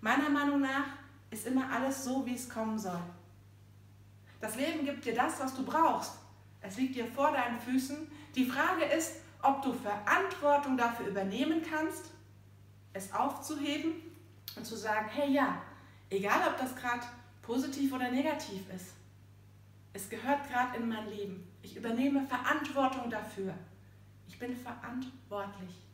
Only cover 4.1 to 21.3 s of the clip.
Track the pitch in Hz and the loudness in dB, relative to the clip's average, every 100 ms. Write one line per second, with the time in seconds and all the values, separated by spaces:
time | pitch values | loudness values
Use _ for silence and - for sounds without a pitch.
4.1 | - - - 220 233 294 311 277 - 240 | -20 -20 -10 -8 -2 -2 0 -2 -2 -4
5.1 | 226 294 - 269 - - 302 330 - - | 2 2 2 -4 -2 0 6 6 6 -2
6.1 | - - - - - 202 190 262 247 233 | -10 -18 -20 -20 -14 -12 -2 -2 0 -4
7.1 | 269 285 277 240 233 247 262 254 294 320 | 4 4 4 0 -2 2 2 2 -4 -8
8.1 | - - - 254 254 330 339 311 330 - | -12 -8 2 2 4 4 4 4 4 2
9.1 | - - - 254 269 269 233 208 202 - | -6 -16 2 4 4 2 0 -2 -2 4
10.1 | 339 392 - 294 285 277 254 240 233 196 | 4 4 2 6 6 6 4 4 2 -2
11.1 | 196 196 220 302 320 320 311 320 - - | -2 -2 0 2 2 0 -2 -2 -4 -10
12.1 | - - - - - - - - 196 190 | -18 -20 -20 -20 -20 -20 -20 -14 -12 -6
13.1 | 202 262 277 - 302 285 302 330 320 - | 0 0 0 -6 -4 -2 0 -2 -6 -10
14.1 | - - - - - - 226 214 214 220 | -18 -20 -18 -16 -12 -10 -6 0 0 0
15.1 | 277 285 277 262 - - - - - - | 0 4 6 4 0 -6 -16 -20 -20 -4
16.1 | 196 196 285 349 - 262 - 247 240 - | -2 2 4 4 0 -4 -4 -4 -4 -4
17.1 | - - - - 247 269 - 277 262 247 | -14 -20 -20 -4 -2 0 0 0 2 0
18.1 | 254 311 294 - 196 190 185 - - - | 2 2 0 -4 -8 -8 -10 -12 -18 -20
19.1 | - - - - - - - - 196 - | -20 -20 -20 -20 -20 -20 -20 -16 -12 -10
20.1 | 220 240 285 - 247 254 240 233 220 214 | -8 0 0 2 0 0 0 -4 -4 -6
21.1 | 202 202 | -6 -8